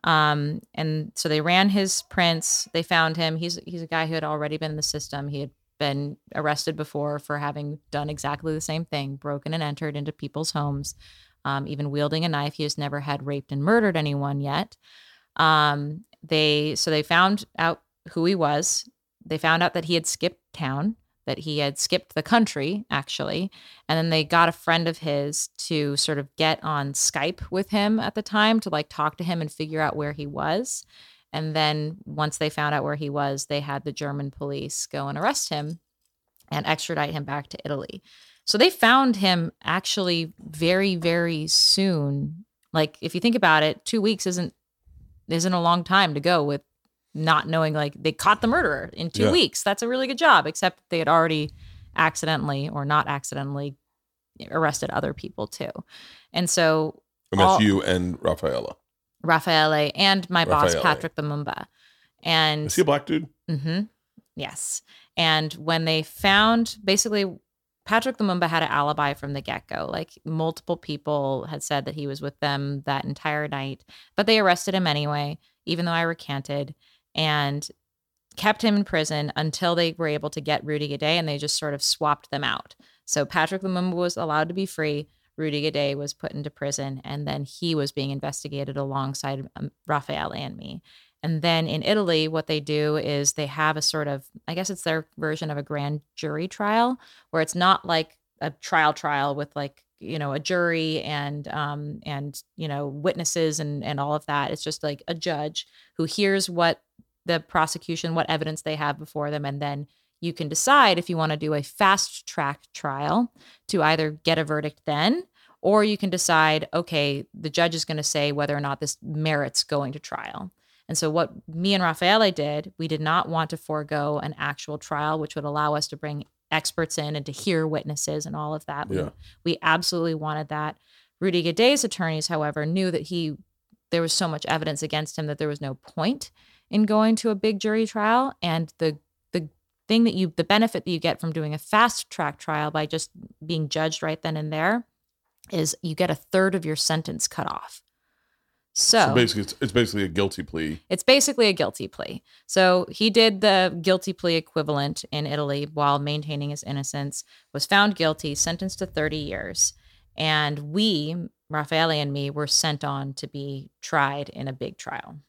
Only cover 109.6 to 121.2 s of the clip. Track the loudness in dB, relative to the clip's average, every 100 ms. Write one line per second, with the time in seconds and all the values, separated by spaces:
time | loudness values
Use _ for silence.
109.6 | -6 -6 -10 _ _ _ -8 -6 -4 -2
110.6 | 4 6 8 4 0 0 0 0 -2 -2
111.6 | -4 0 4 4 0 -6 -10 -4 -4 -4
112.6 | _ -8 -6 -4 0 0 0 _ -20 _
113.6 | -4 0 2 2 0 -2 0 0 0 -2
114.6 | -4 -8 -6 0 2 0 -4 _ _ _
115.6 | 4 4 4 2 0 0 2 4 6 4
116.6 | 0 -4 0 0 0 -2 -8 -10 -4 2
117.6 | 2 2 -4 -4 -2 0 0 0 -2 0
118.6 | -2 -4 -6 -6 -8 -2 0 0 0 -2
119.6 | -2 -2 -2 -8 -8 -10 -8 -12 -14 _
120.6 | _ _ -6 -2 0 2